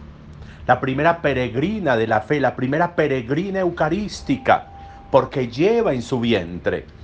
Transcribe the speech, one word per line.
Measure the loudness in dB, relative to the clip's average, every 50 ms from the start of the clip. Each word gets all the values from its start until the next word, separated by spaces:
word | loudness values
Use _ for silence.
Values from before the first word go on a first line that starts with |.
| -18 -18 -18 -20 -20 -20 -18 -18 -18 -18 -18 -8 0
La | 2 2 2
primera | 2 0 0 2 4 2 2 2
peregrina | 2 0 0 0 0 -2 0 -2 -2 -2 -2 -2 0 2 2
de | 2 2
la | 2 2 0 2
fe, | 0 0 2
la | 2 2 0
primera | 0 -2 0 0 0 0 0 2
peregrina | 0 2 2 2 0 -2 -2 -2 -2 -2 -2 -2 0
eucarística, | 0 0 0 0 0 0 0 -2 -4 -6 -8 -8 -4 -2 -2 0 4 4 4 4 2 -4 -14 -18 -18 -18 -18 -18 -4 2
porque | 4 4 4 4 0 -4 -4 -4
lleva | -2 0 2 2 2 2 2 2 0
en | -2
su | -2 -2 -2 0
vientre | 2 2 2 2 0 -2 -6 -4 -2 -2 -2 -2 -4 -10 -16 -20